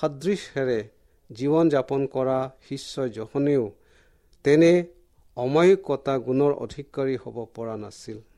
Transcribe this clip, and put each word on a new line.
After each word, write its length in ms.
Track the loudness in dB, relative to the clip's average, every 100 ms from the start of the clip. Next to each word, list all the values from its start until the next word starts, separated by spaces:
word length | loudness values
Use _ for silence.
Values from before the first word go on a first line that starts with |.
সদৃশেৰে 880 | -6 -4 -4 -4 -4 -4 -2 -2 -4 _ _ _ -18
জীৱন 380 | -6 0 4 4
যাপন 360 | 2 0 -2
কৰা 460 | -2 -2 -2 -2 -4 -12 -14
শিষ্য 380 | -14 -10 -6 -6
জহনেও 640 | -6 -6 -2 0 0 -2 -8 _ _ _ _ _ _
তেনে 400 | 2 6 6 4 0 -12 _ _ _
অমায়িকতা 840 | -6 0 4 6 4 2 -4 -2 -2
গুণৰ 360 | 0 2 2
অধিকাৰী 640 | 0 -6 -12 -10 -4 -4 -4
হ'ব 220 | -8 -12 -12
পৰা 200 | -10 -10
নাছিল। 440 | -10 -12 -16 -16 -16 -18